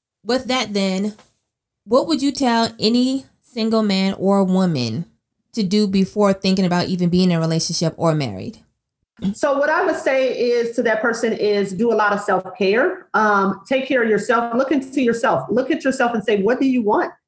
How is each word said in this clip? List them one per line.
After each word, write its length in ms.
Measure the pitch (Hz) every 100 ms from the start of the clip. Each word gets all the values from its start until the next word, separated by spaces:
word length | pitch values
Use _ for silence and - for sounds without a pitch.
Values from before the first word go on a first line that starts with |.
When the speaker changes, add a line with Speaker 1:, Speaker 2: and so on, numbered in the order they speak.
| _ _
Speaker 1:
with 220 | 208 254 240
that 260 | 254 214
then, 420 | 202 196 190 208 208 - _ _ _ _ _
what 220 | 202 254 330
would 160 | 269
you 100 | 277
tell 380 | - 254 233 226 -
any 480 | 214 240 254 269 - _
single 400 | - 233 220 220
man 320 | 214 190 190 -
or 240 | 190 196
woman 600 | 185 190 185 143 117 117 - _ _ _ _
to 100 | 233
do 240 | 185 208 208
before 460 | 190 185 208 202
thinking 320 | 196 190 190
about 220 | 180 175 -
even 240 | 180 175
being 200 | 180 185
in 60 | 165
a 40 |
relationship 520 | 160 160 - 165 160 -
or 160 | 165
married? 440 | 156 127 95 107 - _ _ _ _ _ - 190
Speaker 2:
So 240 | 208 294 277
what 100 | 294
I 160 | 330
would 120 | 359 -
say 420 | 302 269 262 -
is 380 | 240 240 233 -
to 60 |
that 180 | 233 214
person 300 | 233 226 226
is 400 | 247 208 202 196
do 200 | 180 240
a 40 | 214
lot 160 | 208
of 80 | 202
self-care. 880 | - 185 - - 190 226 339 - -
Um, 460 | 202 214 202 190 - -
take 180 | 262 262
care 160 | 262
of 60 | 226
yourself. 460 | 202 214 233 233
Look 160 | 240 269
into 320 | 285 - 294
yourself. 420 | 233 233 226 156 -
Look 200 | 214 269
at 120 | 311
yourself 300 | 262 262 240
and 80 | 226
say, 180 | 240 208
"What 200 | 196 262
do 60 | 269
you 140 | 254
want 300 | 202 277 - -